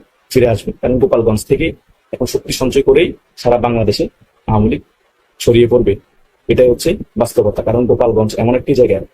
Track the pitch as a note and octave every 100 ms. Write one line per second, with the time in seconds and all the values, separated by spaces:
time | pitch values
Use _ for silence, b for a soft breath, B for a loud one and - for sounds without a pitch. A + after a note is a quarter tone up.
0 | - _ - B2+ A#2+ A2 - - - B2+
1 | C3+ B2 A2+ G#2+ - C#3 D#3+ C#3+ _ _
2 | - - B2 - - - B2+ C3+ C3+ C#3
3 | F3+ - _ - B2 A#2+ A#2+ A#2 G#2 G2+
4 | G#3 _ _ _ - A2 G#3+ D3+ - _
5 | _ _ _ - - A#2 A#2 B2 G2+ G2+
6 | _ _ _ _ - A#2 B2 A#2+ - G3+
7 | - A2 A#2 - G#2 A2+ A2+ A#2+ B2 B2
8 | A#2+ A2 G#2+ - A2+ B2+ D3 B2+ A2 G2
9 | -